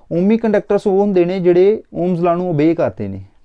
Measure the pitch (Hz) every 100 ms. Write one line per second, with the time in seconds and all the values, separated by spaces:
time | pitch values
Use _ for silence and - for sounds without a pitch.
0 | - 165 190 226 226 202 - 202 214 190
1 | 208 180 175 190 175 175 190 220 - -
2 | 175 175 175 170 180 151 156 165 135 -
3 | 101 98 95 _